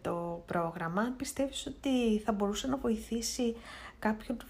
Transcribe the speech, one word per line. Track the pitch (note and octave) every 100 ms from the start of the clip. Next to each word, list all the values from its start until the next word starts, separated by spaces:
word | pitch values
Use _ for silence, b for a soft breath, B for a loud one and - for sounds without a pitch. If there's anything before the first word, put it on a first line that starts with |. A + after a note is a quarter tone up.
το | - E3+ E3+ E3+ -
πρόγραμμα. | F3 E3 E3+ E3 F#3
Αν | A#3 B3+
πιστεύεις | C4+ - C4+ C4+ -
ότι | - C#4 B3+ A#3 G#3+
θα | G#3+
μπορούσε | G#3 G3+ G#3 C4+
να | C4+
βοηθήσει | A#3+ A3 - A#3 A3+ - A#3+ A#3 B B B B
κάποιον | G#3+ A3 - A#3 -